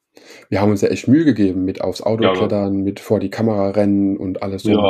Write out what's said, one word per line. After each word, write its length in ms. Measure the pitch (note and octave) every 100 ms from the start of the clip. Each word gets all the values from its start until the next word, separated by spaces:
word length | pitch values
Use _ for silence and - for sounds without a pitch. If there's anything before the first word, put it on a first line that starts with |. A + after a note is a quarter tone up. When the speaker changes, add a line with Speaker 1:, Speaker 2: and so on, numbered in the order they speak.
| _ _ - - -
Speaker 1:
Wir 120 | G2
haben 100 | G#2
uns 100 | G#2
ja 60 | -
echt 200 | F#2 -
Mühe 160 | D3
gegeben 400 | D#3 G#2+ G2 F#2
mit 160 | F#2 F#2+
aufs 200 | F#2+ -
Auto 200 | - A2+
Speaker 2:
Ja, 80 | G2+
aber 80 | F#2
Speaker 1:
klettern, 380 | F2+ G2+ G2 G2
mit 180 | F#2+ G2
vor 180 | - G#2
die 120 | G2
Kamera 400 | - A2+ G#2 G2
rennen 460 | G2+ G#2 G2+ G2 G2
und 260 | F#2+ F#2
alles 200 | G2+ G2
drum 100 | G#2+
Speaker 2:
Ja. 60 | G#2+